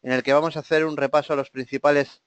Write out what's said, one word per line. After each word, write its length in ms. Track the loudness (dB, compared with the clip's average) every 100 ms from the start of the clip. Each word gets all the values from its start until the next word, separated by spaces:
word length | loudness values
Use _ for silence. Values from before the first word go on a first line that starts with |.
en 80 | -2
el 100 | -4
que 100 | 2
vamos 260 | 2 2 -6
a 20 |
hacer 260 | -2 0 0
un 100 | -2
repaso 380 | 0 0 0
a 20 | -4
los 140 | -4
principales 720 | -10 -8 -2 2 2 0 -8